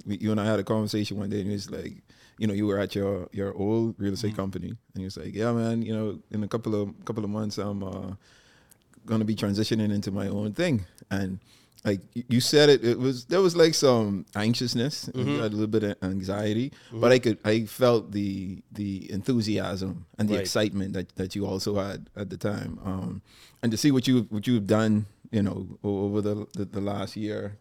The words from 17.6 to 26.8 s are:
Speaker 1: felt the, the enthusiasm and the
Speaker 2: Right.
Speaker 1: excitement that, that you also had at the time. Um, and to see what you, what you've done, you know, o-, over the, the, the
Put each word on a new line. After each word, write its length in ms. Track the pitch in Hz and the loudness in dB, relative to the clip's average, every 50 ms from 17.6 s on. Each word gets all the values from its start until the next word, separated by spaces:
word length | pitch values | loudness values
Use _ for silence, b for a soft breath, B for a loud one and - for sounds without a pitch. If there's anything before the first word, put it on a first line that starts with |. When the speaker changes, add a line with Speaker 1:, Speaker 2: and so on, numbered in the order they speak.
| 113 | 0
Speaker 1:
felt 460 | 104 - - 127 123 120 113 - 87 | -2 -2 2 4 4 4 4 2 -2
the, 500 | 92 101 101 101 95 98 95 92 95 - - _ | -4 -4 -4 -4 -4 -6 -6 -8 -10 -10 -14 _
the 400 | - - 104 101 98 95 - - | -10 -6 -4 -4 -4 -6 -6 -6
enthusiasm 920 | 104 98 104 - 131 120 107 107 107 98 95 95 101 92 95 95 90 87 92 - _ - | -6 -4 -2 0 2 2 2 0 0 -2 -2 -4 -4 -4 -4 -6 -6 -8 -12 -12 _ -2
and 100 | 113 104 | 0 0
the 60 | 104 | 2
Speaker 2:
Right. 60 | 98 | 0
Speaker 1:
excitement 520 | 98 90 - 113 107 104 95 98 95 92 - | 0 0 0 0 0 2 0 -2 -2 -2 -4
that, 220 | 98 90 - _ | -4 -6 -6 _
that 200 | - 92 95 - | -6 -6 -6 -4
you 100 | 101 98 92 | -4 -2 -2
also 280 | 98 95 - 104 104 | -2 -2 -2 -2 -2
had 340 | 98 95 101 98 - - - - | -2 -2 -4 -6 -10 -12 -14 -10
at 140 | 104 104 95 | -10 -8 -8
the 80 | 92 87 | -6 -6
time. 420 | - 104 104 107 101 - 80 - - | -4 -4 -4 -4 -6 -8 -8 -8 -6
Um, 360 | 98 92 95 95 - 95 95 b b b b b b b b - | -6 -4 -4 -4 -6 -8 -10 b b b b b b b b -2
and 80 | 120 | -2
to 60 | 110 107 | 0 2
see 140 | - 151 | 4 4
what 160 | 135 131 123 135 | 4 4 4 4
you, 140 | 127 123 110 - | 4 4 2 0
what 160 | 110 104 101 123 | -2 -4 0 2
you've 200 | 123 113 104 95 | 2 2 4 4
done, 400 | 110 107 110 110 107 107 107 101 - _ - - | 4 4 6 6 4 4 2 -2 -8 _ -12 -4
you 100 | - 110 98 | 0 0 0
know, 240 | 98 95 98 98 92 101 - - | 0 -2 -4 -8 -10 -10 -6 -4
o-, 220 | 104 101 98 98 | -2 -2 0 0
over 160 | 101 101 104 | 0 0 0
the, 260 | 101 104 104 104 104 - - | 0 0 -2 -4 -6 -8 -8
the, 100 | - 101 | -8 -8
the 160 | 95 - 101 | -6 -6 -6